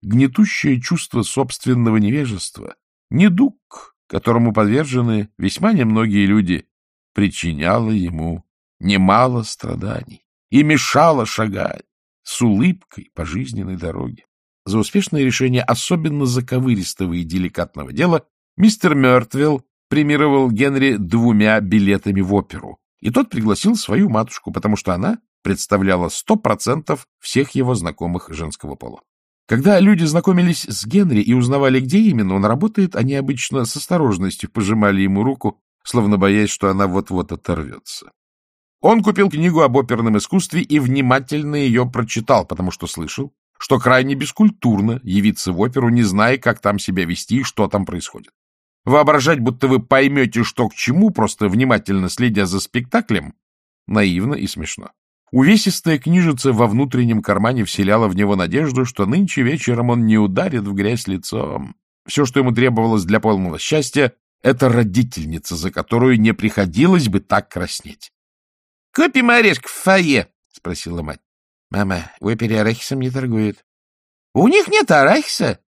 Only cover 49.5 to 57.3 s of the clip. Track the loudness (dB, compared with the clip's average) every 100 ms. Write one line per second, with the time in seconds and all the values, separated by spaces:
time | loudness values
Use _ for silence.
49.5 | 0 2 0 2 2 2 2 0 0 -4
50.5 | -2 -4 -2 -2 2 2 2 -2 0 0
51.5 | 2 2 0 0 -2 -2 -2 0 0 0
52.5 | -2 -4 -6 -2 -4 -2 -4 -4 -18 _
53.5 | _ _ _ -4 0 0 0 -2 -4 -6
54.5 | -8 -12 -12 -16 _ _ _ _ 2 6
55.5 | 4 4 -2 -2 -2 2 2 2 0 0
56.5 | 2 2 2 0 0 0 0 0